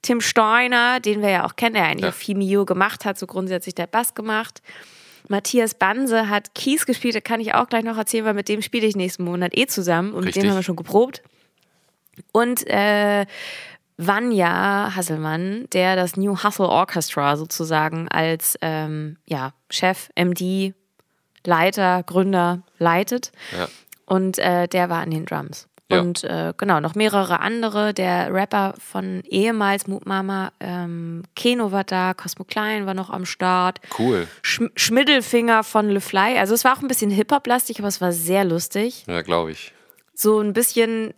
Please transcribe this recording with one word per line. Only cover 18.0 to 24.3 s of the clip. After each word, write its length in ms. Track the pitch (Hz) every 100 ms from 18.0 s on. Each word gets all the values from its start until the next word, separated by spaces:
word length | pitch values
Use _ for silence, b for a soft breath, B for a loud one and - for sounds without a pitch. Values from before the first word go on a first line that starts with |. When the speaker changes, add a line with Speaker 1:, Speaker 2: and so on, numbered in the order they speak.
| 165
Speaker 1:
als, 500 | - 160 160 - -
ähm, 560 | 165 156 151 156 151 160
ja, 280 | _ 147 131 _ _
Chef, 400 | - 185 185 -
M 200 | - 180
D, 400 | 180 180 190 190 190 _ _ _ _ _ _ -
Leiter, 560 | 165 180 196 185 180
Gründer 600 | 175 175 190 190 175 180 - _
leitet. 520 | 170 170 208 247 - B B B
Speaker 2:
Ja. 120 | 180 B B - _
Speaker 1:
Und, 320 | 190 190